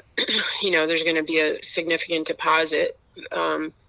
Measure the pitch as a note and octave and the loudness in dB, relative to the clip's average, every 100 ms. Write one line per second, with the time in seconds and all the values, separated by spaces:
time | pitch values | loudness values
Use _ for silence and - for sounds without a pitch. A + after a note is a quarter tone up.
0 | - - B3+ A3 - - G3+ E3 D#3 E3 | -4 -4 0 0 -2 -2 0 2 2 2
1 | D#3+ D#3+ D#3 D#3+ D3+ - - - E3 E3 | 2 0 2 2 2 0 -4 -4 -2 -2
2 | - E3 D#3 D#3+ D#3+ D#3+ D#3+ D3+ F3 - | -2 -4 -2 -2 2 2 4 2 0 -2
3 | _ - - E3+ E3 D#3 D#3 - | _ -20 -8 -2 0 -2 -4 -10